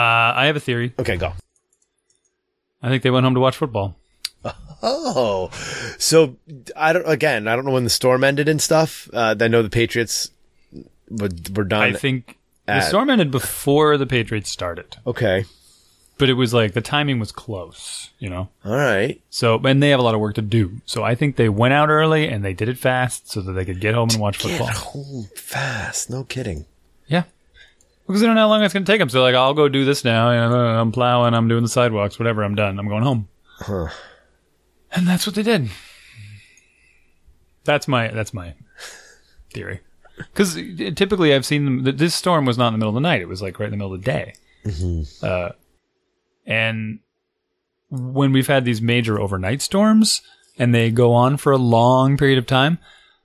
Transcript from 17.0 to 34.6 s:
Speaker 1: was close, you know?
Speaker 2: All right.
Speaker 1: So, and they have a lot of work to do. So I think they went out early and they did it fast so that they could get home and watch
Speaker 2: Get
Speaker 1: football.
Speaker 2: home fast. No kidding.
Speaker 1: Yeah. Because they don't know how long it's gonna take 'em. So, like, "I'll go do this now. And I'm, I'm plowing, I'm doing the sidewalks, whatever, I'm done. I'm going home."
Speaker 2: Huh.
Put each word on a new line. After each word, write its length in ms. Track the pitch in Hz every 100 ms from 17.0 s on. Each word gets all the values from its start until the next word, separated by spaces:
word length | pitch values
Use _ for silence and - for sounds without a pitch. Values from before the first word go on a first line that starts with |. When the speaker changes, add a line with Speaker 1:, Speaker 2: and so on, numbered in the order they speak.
| 143 123
Speaker 1:
was 140 | 104
close, 800 | - - 98 82 - - - - _
you 80 | 98
know? 200 | 90 101 _
Speaker 2:
All 80 | 101 127
right. 440 | 135 98 127 - _
Speaker 1:
So, 260 | - 120 113
and 180 | 131 139
they 80 | 143
have 80 | 135
a 20 |
lot 120 | 120
of 60 | 110
work 140 | 107 113
to 60 |
do. 380 | 104 113 90 110
So 180 | - 113
I 120 | 107 123
think 180 | 143 127
they 120 | 113
went 260 | 101 123
out 140 | 143 151
early 400 | 151 160 156 151
and 160 | 107
they 80 | 98
did 140 | 87 107
it 100 | 127
fast 520 | 131 127 127 - -
so 100 | 107
that 120 | 95
they 120 | 92
could 160 | 92 90
get 140 | 104
home 160 | 117 117
and 100 | 110
watch 180 | 104 -
Speaker 2:
Get 120 | - 170
Speaker 1:
football. 100 | 120
Speaker 2:
home 600 | 107 - 143 139 131 101
fast. 760 | - - 127 135 113 87 - -
No 120 | 127
kidding. 420 | 127 127 113 76 - _ _ _ -
Speaker 1:
Yeah. 160 | 170 - _ _ _ - _ _ _ -
Because 140 | 196
they 60 | 226
don't 100 | 220
know 60 |
how 60 | 214
long 140 | 214
it's 100 | 208
gonna 120 | 196 185
take 140 | 214
'em. 100 | 139
So, 100 | 127
like, 120 | 127
"I'll 180 | 127 131
go 140 | 147 147
do 160 | 135
this 180 | 135 139
now. 260 | 120 113 117
And 100 | 120
I'm, 120 | 117
I'm 400 | 123 120 113 113
plowing, 420 | 123 123 123 120
I'm 120 | 117 117
doing 160 | 117
the 60 | 117
sidewalks, 500 | 127 120 107 101 -
whatever, 240 | 117 107
I'm 120 | 101
done. 240 | 101 101 98
I'm 100 | 104
going 140 | 104
home." 260 | 135 117 98 _ _ -
Speaker 2:
Huh. 300 | - 98 80 - - - _ _ _ _